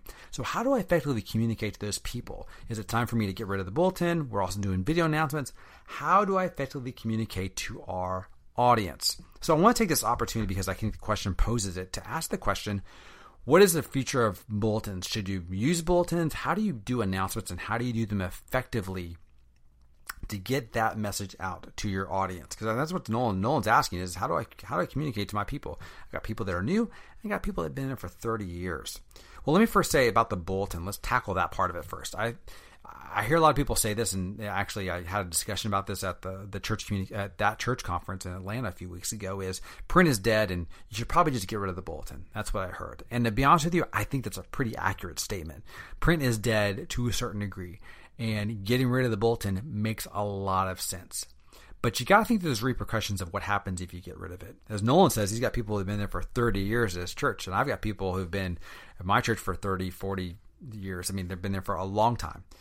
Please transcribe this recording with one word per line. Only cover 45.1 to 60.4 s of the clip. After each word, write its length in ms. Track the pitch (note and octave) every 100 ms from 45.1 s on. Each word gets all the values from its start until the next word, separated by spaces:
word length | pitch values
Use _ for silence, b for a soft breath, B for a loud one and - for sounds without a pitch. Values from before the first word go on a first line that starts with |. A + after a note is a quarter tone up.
| -
statement. 460 | - G2+ D#2 C#2+ B B B B
Print 220 | - E3
is 160 | B2+ A2
dead 500 | A#2 G#2+ G#2 G2 -
to 180 | - A#2+
a 40 |
certain 280 | - A#2 G#2
degree, 400 | G2+ F#2 F2 F#2+ B B B -
and 460 | A2+ G#2+ G#2 G#2+
getting 240 | G2 B2 B2+
rid 160 | B2+
of 60 | B2+
the 80 | G#2
bulletin 440 | A#2 A#2 G2+ F#2+
makes 420 | D3 G#2 G#2+ A2 -
a 120 | G2+
lot 440 | G#2 G2 G2 F#2+ F#2+
of 120 | F#2
sense. 460 | - F2+ - - - - B B B B
But 180 | A#2+ -
you 60 | A#2+
gotta 180 | G3+
think 160 | A3 A3+
that 60 | E3+
there's 160 | A2
repercussions 580 | B2+ A#2+ G2+ A2 - F#2+
of 120 | F2+
what 80 | G2+
happens 380 | - G2+ G2+ F2+
if 120 | F2+
you 80 | F2
get 180 | F2+ -
rid 140 | F2+
of 100 | F#2
it. 140 | F2 - -
As 140 | G#2+
Nolan 280 | A2 D#3+ E3
says, 200 | A2 G2+
he's 100 | A2+
got 120 | B2
people 240 | B2 G#2+ G#2
who've 100 | F#2+
been 120 | G#2
there 100 | G2+
for 140 | F2
thirty 380 | - B2 A#2+ G2
years 360 | G2 A#2+ A2 F2
at 60 |
his 120 | F2+
church, 320 | - C#3 G2 F#2+
and 100 | F#2+
I've 100 | C#3+
got 160 | G#2
people 320 | G#2+ G2+ F#2+
who've 160 | F#2 F2
been 280 | G2 F#2 E2+ B B B -
at 60 |
my 160 | F#2 A2
church 180 | B2 A2
for 160 | -
thirty, 360 | E2+ G2 F#2 F#2
forty 460 | - G2 F#2+ F2+ F2+